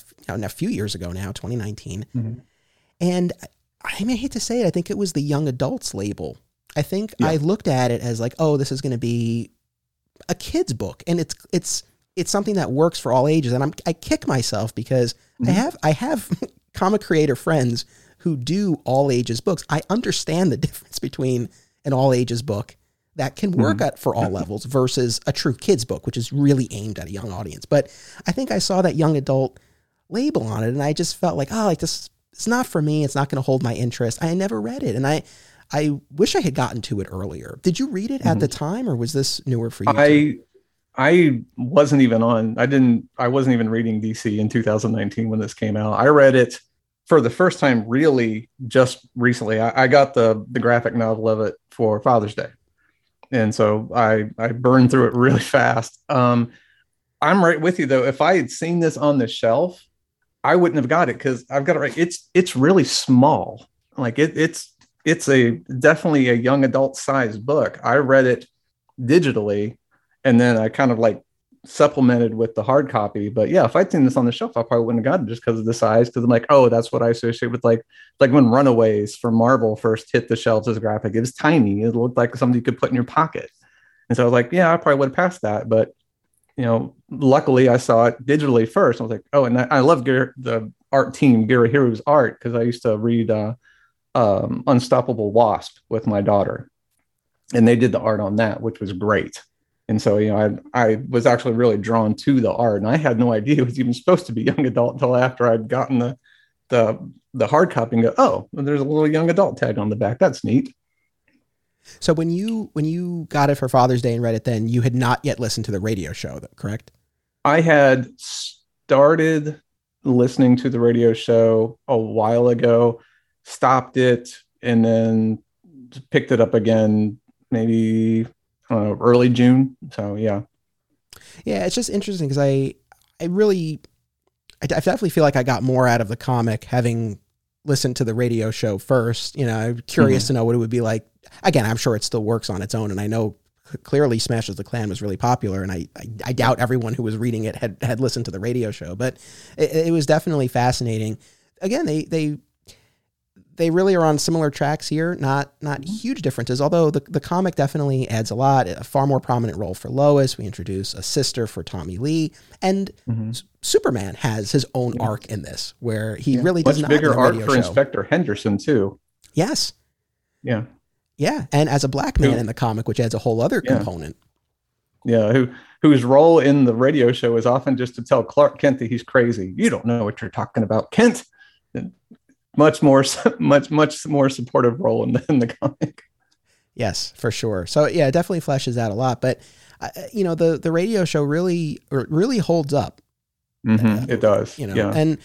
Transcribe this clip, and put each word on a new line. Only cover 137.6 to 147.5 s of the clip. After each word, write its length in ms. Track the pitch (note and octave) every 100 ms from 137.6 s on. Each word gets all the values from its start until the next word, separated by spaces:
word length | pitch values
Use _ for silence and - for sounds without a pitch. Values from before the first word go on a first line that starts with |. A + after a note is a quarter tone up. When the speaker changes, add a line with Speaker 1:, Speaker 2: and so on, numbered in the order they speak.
| D3
Speaker 1:
listened 300 | C3+ C3 B2
to 80 |
the 100 | A#2
radio 360 | A2 B2 A2+ A2
show 280 | - A2+ G2
first. 580 | - C3 A#2 A2+ - -
You 100 | B2
know, 100 | A2+
I'm 220 | A2+ A#2+ -
curious 380 | - A2 -
Speaker 2:
Mm-hmm. 20 | A#2
Speaker 1:
to 40 |
know 120 | B2+
what 100 | A2+
it 40 | A#2+
would 120 | A2+
be 100 | A#2+
like. 260 | A2+ A2+ - _ _ -
Again, 220 | F#3 C#3+
I'm 120 | A2 A2+
sure 200 | C3 G#2+
it 80 |
still 200 | - A#2
works 260 | G#2+ A2+ -
on 100 | F#2+
its 120 | F#2+
own, 160 | A2+ G#2+
and 100 | G2
I 60 | G#2
know 300 | A2+ G#2+ - _ _ _
c-, 80 | -
clearly 400 | - C#3+ D3 A#2
Smash 300 | - A#2 A2+
of 60 | F#2+
the 80 |
Clan 240 | - A#2+ G#2+
was 100 | F#2
really 160 | G#2 F#2+
popular, 460 | A#2+ B2 G#2 F#2+
and 100 | F#2+
I, 140 | F2+ D#2 -
I, 80 | A2 G#2+ -
I 60 |
doubt 280 | B2 A#2+ B2+
everyone 340 | A#2+ B2+ A2+
who 80 | A2+
was 140 | A2+ A2
reading 280 | B2 A2+
it 120 | G#2+